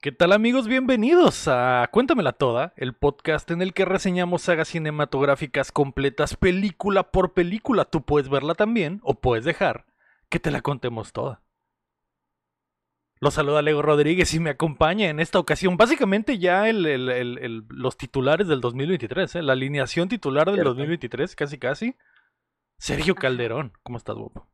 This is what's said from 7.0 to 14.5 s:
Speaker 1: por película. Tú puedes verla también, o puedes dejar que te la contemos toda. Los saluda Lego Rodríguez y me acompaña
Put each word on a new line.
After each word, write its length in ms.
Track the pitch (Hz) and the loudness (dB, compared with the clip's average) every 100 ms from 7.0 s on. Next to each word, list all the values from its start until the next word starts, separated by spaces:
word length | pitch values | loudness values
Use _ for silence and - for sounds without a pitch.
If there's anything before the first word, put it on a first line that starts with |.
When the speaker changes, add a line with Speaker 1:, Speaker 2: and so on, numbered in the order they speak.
| 180 | 2
Speaker 1:
por 240 | 190 180 | 2 2
película. 500 | - 175 208 - 220 | 2 0 -2 0 0
Tú 200 | 147 160 | 2 -2
puedes 260 | - 147 135 | 2 0 2
verla 240 | 139 143 | -2 -2
también, 460 | 165 214 233 151 196 | 0 0 2 -2 -4
o 180 | - 123 | -4 0
puedes 240 | 127 113 | 2 0
dejar 400 | 131 165 180 - _ _ _ _ _ | 0 0 0 -2 _ _ _ _ _
que 100 | 170 | -4
te 100 | - | -2
la 120 | 139 | -4
contemos 500 | 127 139 123 117 107 | -4 -4 -4 -6 -10
toda. 300 | - 127 120 _ _ _ _ _ _ _ _ _ _ _ _ _ _ _ _ _ _ | -8 -8 -8 _ _ _ _ _ _ _ _ _ _ _ _ _ _ _ _ _ _
Los 140 | 143 | -2
saluda 260 | 147 143 151 | 0 0 2
Lego 220 | 147 151 | 2 2
Rodríguez 500 | 147 147 147 180 165 | 2 4 4 2 2
y 80 | 160 | 0
me 80 | |
acompaña 640 | 165 | -2